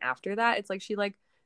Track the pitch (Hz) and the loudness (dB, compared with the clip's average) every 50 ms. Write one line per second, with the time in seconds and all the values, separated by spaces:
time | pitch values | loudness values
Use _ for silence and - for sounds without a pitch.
0 | - 127 127 - - 190 202 208 226 233 226 - 202 - 190 196 - - 208 202 | -2 -2 -2 -2 -4 -4 0 2 2 2 2 2 0 -4 -6 -6 -4 -4 -2 0
1 | 202 202 202 _ _ _ _ _ _ | 0 0 -2 _ _ _ _ _ _